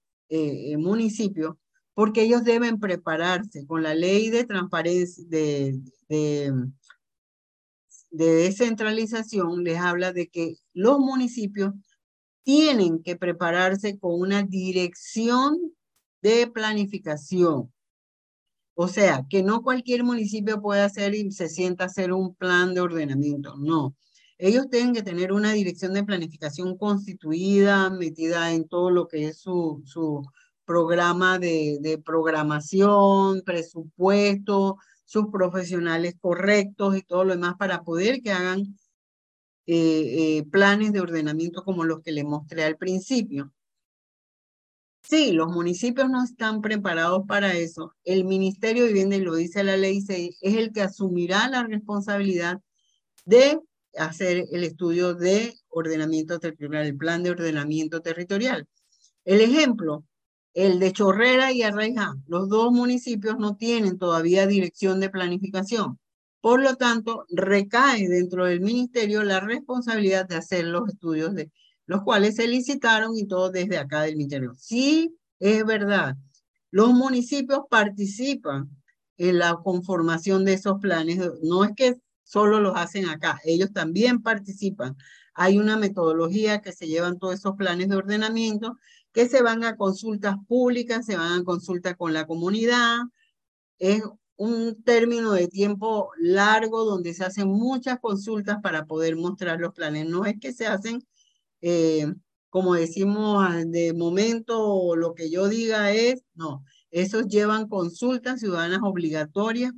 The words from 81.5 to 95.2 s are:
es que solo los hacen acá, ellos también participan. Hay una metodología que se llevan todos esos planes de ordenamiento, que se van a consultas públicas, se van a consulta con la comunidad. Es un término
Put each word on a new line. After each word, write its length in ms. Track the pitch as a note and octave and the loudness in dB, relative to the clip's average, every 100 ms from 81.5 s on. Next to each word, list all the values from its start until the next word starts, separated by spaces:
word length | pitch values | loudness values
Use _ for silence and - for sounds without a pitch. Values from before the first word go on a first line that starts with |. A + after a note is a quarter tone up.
| F#3 | 2
es 80 | G#3 G#3 | 2 2
que 200 | B3+ B3 _ _ | 2 2 _ _
solo 360 | _ G3+ G#3 G#3+ | _ 2 4 4
los 160 | G3 F#3 | 2 0
hacen 300 | F3 G3+ F3+ | -4 -4 -4
acá, 340 | D#3 E3+ C#3 D#3+ | -2 -4 -2 0
ellos 260 | E3 F#3+ | 2 0
también 500 | F#3+ D#3+ F3+ B3 B3 | -2 -2 2 2 2
participan. 760 | A3+ G#3+ G3 F#3+ G3 - B2+ C3+ - - _ | 0 -4 -6 -6 -6 -4 -8 -10 -18 -20 _
Hay 240 | - F#3 G3+ | 0 4 4
una 200 | G#3+ A3 | 4 2
metodología 840 | G3+ G3 E3 E3 E3 G#3 G#3+ G#3 | 0 0 0 2 0 0 0 0
que 120 | G3 | -4
se 120 | E3+ D#3+ | -12 -4
llevan 340 | D#3+ F3 F3+ | -2 -2 -4
todos 160 | F#3 F#3+ | -6 -4
esos 200 | F#3+ G3 | -4 -2
planes 320 | F#3 F3 F#3+ | -2 0 0
de 80 | G3 | 0
ordenamiento, 800 | G3 G#3+ A3 A3+ A3+ G#3 A3+ B3 _ _ _ | 0 -2 0 0 -2 -2 -6 -12 _ _ _
que 160 | A3+ A#3+ | 0 4
se 120 | C4 | 4
van 220 | A#3 A3+ | 4 2
a 140 | A3+ A3 | -2 -2
consultas 580 | G3 G3 A3 G#3 G3+ G3 - | -2 -2 -6 -4 -2 -4 0
públicas, 600 | B3 B3 A#3+ A#3 A3+ A3 | 2 2 2 -2 -4 -2
se 100 | F3+ | -4
van 240 | E3+ F3+ | 0 -2
a 40 | F3+ | -2
consulta 500 | F3 - F3+ F#3 F3+ | -4 -4 -4 -4 -4
con 160 | E3 | -4
la 160 | D#3 D#3 | -2 -4
comunidad. 680 | E3 F3+ G#3+ A#3 A#3+ A#3 A#3 B3 - _ _ _ _ _ _ | -4 -2 0 2 2 2 0 -6 -12 _ _ _ _ _ _
Es 240 | F#3 G#3+ G#3+ - _ - | 2 2 -2 -14 _ -6
un 480 | G#3+ A3+ A3+ A3 | -4 -2 -4 -2
término 480 | - A#3 A#3 A#3 | 2 4 4 2